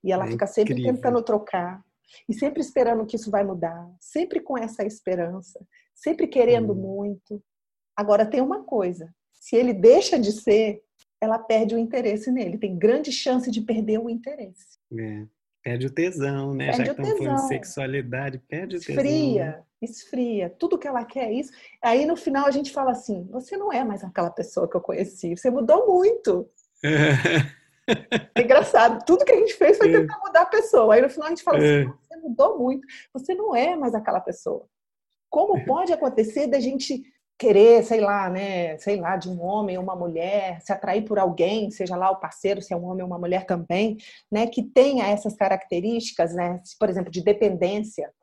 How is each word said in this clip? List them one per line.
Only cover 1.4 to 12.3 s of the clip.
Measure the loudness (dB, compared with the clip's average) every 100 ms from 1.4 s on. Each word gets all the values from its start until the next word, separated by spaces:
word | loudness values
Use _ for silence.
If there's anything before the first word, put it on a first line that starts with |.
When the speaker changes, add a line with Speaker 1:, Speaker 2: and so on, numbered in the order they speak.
| -2 -6 -6 -10 _ _ _ -20 -10
Speaker 1:
e |
sempre | -4 -4 -4
esperando | -4 0 0 0 -4
que | -8
isso | -4
vai | -2
mudar, | -2 -4 -8 -8 -18 -20
sempre | -8 -6 -4 -6
com | -6 -8
essa | -8 -6 -8
esperança, | -6 -6 -4 -4 -8 -14 -20 -20 _ _ _
sempre | -6 -2 -2
querendo | 2 4 4 2
Speaker 2:
Hum. | -4
Speaker 1:
muito. | -6 -6 -8 -10 _ -16 _ _ _ _ _ -8
Agora, | 2 2 4
tem | 0
uma | -2 -4
coisa. | -4 -2 -2 -6 -14 _ _
Se | _ -2 2
ele | 2
deixa | 6 8 8 6 0
de | 0
ser, | -2 2 2 2 -4 _ _ _ _
ela | -2 -2
perde | 0 0 2 -2
o |
interesse | -2 -2 -2 -2 -2